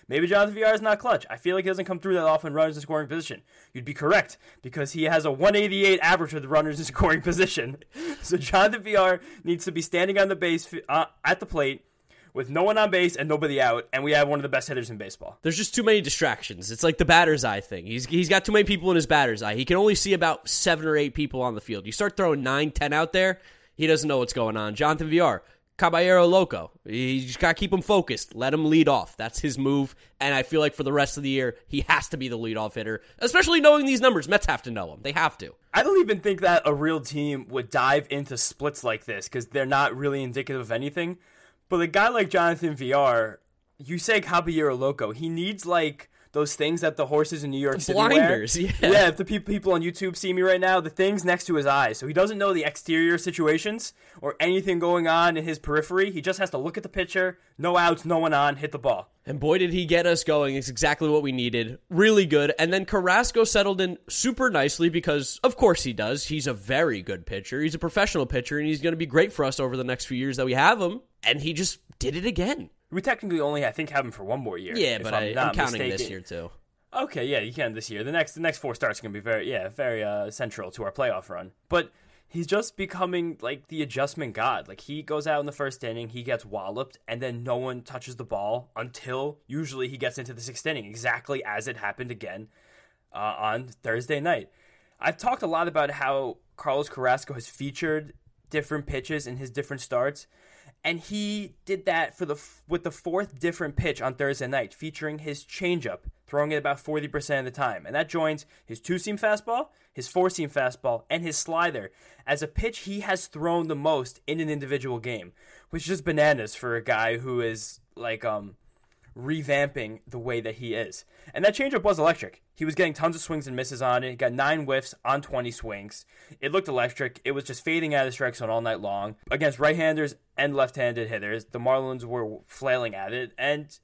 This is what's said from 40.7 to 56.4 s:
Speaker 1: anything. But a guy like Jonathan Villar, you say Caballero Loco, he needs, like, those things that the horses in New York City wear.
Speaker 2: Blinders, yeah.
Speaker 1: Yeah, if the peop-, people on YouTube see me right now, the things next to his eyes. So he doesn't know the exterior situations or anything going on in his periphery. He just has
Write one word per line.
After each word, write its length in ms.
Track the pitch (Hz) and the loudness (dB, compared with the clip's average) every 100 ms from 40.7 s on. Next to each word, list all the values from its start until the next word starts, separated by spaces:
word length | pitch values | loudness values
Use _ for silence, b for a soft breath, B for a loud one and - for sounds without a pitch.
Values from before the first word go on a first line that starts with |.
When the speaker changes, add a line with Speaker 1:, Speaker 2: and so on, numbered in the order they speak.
Speaker 1:
anything. 480 | 117 143 175 170 180 b b b b - | -4 -4 -4 -4 -6 b b b b -4
But 100 | 180 | 0
a 80 | 170 | 2
guy 220 | 196 226 | 4 4
like 200 | 240 175 | 2 2
Jonathan 460 | 185 170 165 165 135 | 4 2 2 -2 -2
Villar, 640 | 131 143 135 117 110 - _ _ _ - | 0 4 6 4 2 -4 _ _ _ -18
you 180 | 131 175 | -8 -2
say 240 | - 214 | 2 0
Caballero 540 | - 175 165 160 147 127 | 2 0 2 2 2 2
Loco, 360 | 135 139 107 | 0 0 -4
he 160 | 117 165 | -4 -6
needs, 380 | 165 185 202 170 | -4 -4 -4 0
like, 460 | 175 156 143 - b b | 2 0 -2 -16 b b
those 240 | 147 143 - | -2 -2 0
things 260 | 151 170 | 0 0
that 160 | 160 - | 0 0
the 100 | 135 | 2
horses 360 | 156 - 160 | 2 2 -2
in 60 | 143 | -4
New 80 | 135 | -2
York 240 | 139 135 | 0 0
City 160 | - 202 | 2 4
wear. 120 | 220 | 6
Speaker 2:
Blinders, 460 | 294 330 220 - 170 | 6 6 4 0 -2
yeah. 160 | 185 - | 0 2
Speaker 1:
Yeah, 260 | 233 202 180 | 6 8 8
if 100 | - | 4
the 80 | - | -2
peop-, 220 | 208 - | -4 -2
people 260 | 208 190 | -2 2
on 80 | 175 | 2
YouTube 340 | 170 175 190 165 | 2 -2 -4 -4
see 180 | 190 | -2
me 100 | 185 | 2
right 160 | 185 180 | 4 6
now, 220 | 185 185 | 6 4
the 100 | 160 | 2
things 340 | - 190 202 180 | 2 2 2 2
next 200 | 175 - | 2 2
to 100 | 160 | 2
his 100 | 139 | 4
eyes. 320 | 139 123 110 | 4 4 0
So 80 | 135 | -2
he 80 | |
doesn't 240 | 156 208 208 | 2 2 2
know 160 | 196 | 2
the 100 | 175 | 2
exterior 540 | 147 - - 165 165 170 | 0 -4 0 2 4 2
situations 760 | 180 170 151 160 208 220 - - B B | 0 0 2 2 0 -4 -6 -12 B B
or 140 | 139 - | -6 -2
anything 380 | 170 190 190 170 | 0 2 2 2
going 300 | 175 175 165 | 2 2 4
on 280 | 165 170 165 | 4 4 2
in 100 | 160 | -2
his 120 | 151 | -6
periphery. 540 | - 151 151 185 202 | -2 0 0 0 0
He 100 | 170 | -2
just 160 | 180 | -4
has 140 | 190 | -2